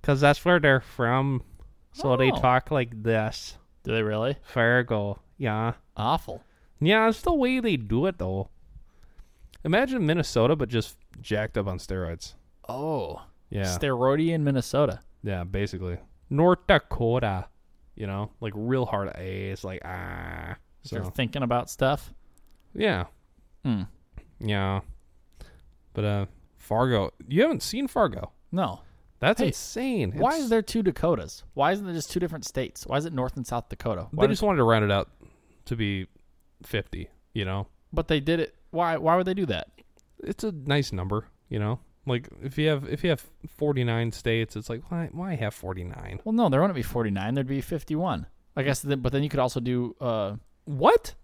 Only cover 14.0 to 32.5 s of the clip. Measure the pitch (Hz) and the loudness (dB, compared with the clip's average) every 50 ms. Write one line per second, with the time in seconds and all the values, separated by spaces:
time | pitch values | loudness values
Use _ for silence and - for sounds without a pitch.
14 | 127 131 139 151 160 165 170 160 147 143 139 131 - - - 139 147 120 90 - | 4 4 4 4 2 2 2 2 2 2 2 0 -2 0 2 2 2 2 0 -6
15 | - - - _ - 104 98 90 87 92 95 98 104 101 - 87 92 90 87 - | -12 -20 -20 _ -6 -4 -4 -4 -4 -4 -2 -2 -2 -2 -4 -6 -6 -6 -8 -8
16 | - - - _ - - 139 143 165 180 180 - - - 190 147 - _ - - | -10 -18 -20 _ -10 -4 2 4 6 6 4 4 4 4 4 4 4 _ -4 0
17 | 117 113 120 127 120 104 98 92 92 - _ _ _ _ - _ - - - - | 0 2 2 2 0 -2 -2 -4 -6 -10 _ _ _ _ -20 _ -20 -20 -12 -10
18 | 107 98 98 98 104 107 - - 113 107 104 104 110 120 131 131 123 - - 101 | -8 -6 -4 -6 -6 -8 -10 -10 -10 -8 -6 -6 -2 0 0 0 0 -2 -2 -4
19 | 98 90 - - 90 95 95 95 98 98 95 - - 95 92 - - 85 92 92 | -4 -6 -8 -10 -10 -8 -8 -6 -6 -6 -8 -8 -8 -10 -10 -10 -10 -10 -10 -8
20 | 90 90 87 87 85 85 85 82 82 82 90 - - _ - - - - 107 98 | -8 -10 -10 -10 -10 -10 -10 -10 -10 -12 -12 -14 -16 _ -20 -20 -14 -10 -8 -8
21 | 92 98 - - 127 110 - 143 131 120 123 123 123 - - - 135 131 147 - | -8 -6 -4 -2 -4 -2 -2 -2 0 0 0 0 -2 -4 -2 0 2 2 2 0
22 | - - - - - - _ - - - - _ _ _ - - 220 208 151 92 | -4 -14 -18 -20 -20 -20 _ -20 -20 -20 -20 _ _ _ -4 0 0 2 2 0
23 | 87 - - _ _ _ _ _ _ _ - - - 135 117 98 92 - - _ | -2 -6 -10 _ _ _ _ _ _ _ -20 -6 -2 -2 -2 -2 -4 -8 -12 _
24 | _ _ _ - - - - - 110 107 104 98 95 95 98 98 - - - - | _ _ _ -18 -18 -18 -14 -8 -4 -2 0 0 0 0 0 -2 -4 -8 -20 -20
25 | _ _ _ - _ _ _ - - - - - - - - _ _ _ - - | _ _ _ -20 _ _ _ -20 -20 -20 -20 -20 -20 -20 -20 _ _ _ -6 -2
26 | 104 104 104 101 98 - - - - _ _ _ - - 104 113 127 131 120 104 | -2 0 0 0 -2 -6 -8 -20 -20 _ _ _ -6 -2 2 2 4 4 4 2
27 | 95 - _ _ - 110 139 180 262 320 302 - - - - 247 277 262 - 254 | 2 0 _ _ -10 0 4 4 4 4 2 -2 -4 -4 -4 -4 -4 -2 0 0
28 | 214 160 - - - - _ _ _ _ - 180 180 - 90 - - - - - | 0 0 0 -6 -10 -12 _ _ _ _ -2 -2 -2 -2 -4 -10 -16 -20 -20 -20
29 | - - _ _ - 160 220 - 226 160 - - - - - - 254 269 247 196 | -20 -20 _ _ 2 2 2 4 0 0 -2 -4 -12 -10 -6 -4 -2 -2 0 0
30 | 123 92 104 147 202 254 311 330 277 233 226 226 208 - - 226 202 185 - - | 0 -2 0 2 2 2 2 2 2 2 2 0 0 0 -2 0 0 0 0 0
31 | - 170 165 107 78 80 - - - - - 139 139 160 196 208 202 185 170 165 | 0 0 0 0 -4 -10 -14 -18 -20 -12 -2 0 2 2 2 0 -4 -6 -6 -6
32 | 147 - - 185 180 160 160 147 - - | -6 -4 -4 -2 -2 -2 -6 -8 -10 -6